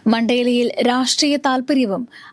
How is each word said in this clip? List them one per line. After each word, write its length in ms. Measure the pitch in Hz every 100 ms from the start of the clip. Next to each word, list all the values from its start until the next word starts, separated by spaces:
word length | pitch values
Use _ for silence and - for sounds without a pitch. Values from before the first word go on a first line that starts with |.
| 214
മണ്ടേലയിൽ 640 | 226 226 247 247 240 240 - 247
രാഷ്ട്രീയ 480 | 247 254 - 302 285
താല്പര്യവും 720 | 277 262 262 285 220 185 240 - -